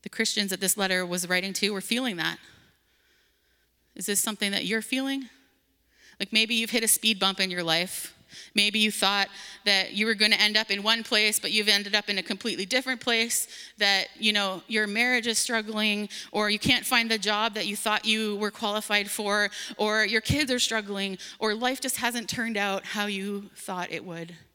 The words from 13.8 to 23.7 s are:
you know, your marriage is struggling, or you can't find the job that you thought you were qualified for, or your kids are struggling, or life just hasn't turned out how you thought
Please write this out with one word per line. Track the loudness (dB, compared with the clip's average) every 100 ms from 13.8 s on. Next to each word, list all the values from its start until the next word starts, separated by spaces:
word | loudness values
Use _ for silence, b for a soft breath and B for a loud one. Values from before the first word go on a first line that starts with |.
| 2 4 0 -2
you | 2
know, | 2 0 -4 -4
your | -2 0
marriage | 0 2 2 0
is | -2
struggling, | 0 -2 -2 0 0 0 -4 B B
or | -2 0
you | 0
can't | 2 2
find | 4 2 2
the | 0
job | 2 2 0
that | -2 -4
you | -2
thought | 0 0 2
you | 0 0 0
were | -4
qualified | -2 -4 -4 0 0 0
for, | -4 0 2 0 B B B
or | 0 2
your | 2 2
kids | 2 2 2
are | 2
struggling, | 0 -2 -4 -4 -4 -6 B B
or | -2
life | 0 0 -2
just | -4 -2
hasn't | -2 -2 -6
turned | -4 -2 -2
out | 0 -2
how | -4 -4 -2
you | -2 -4 -6 -8 -14
thought | -8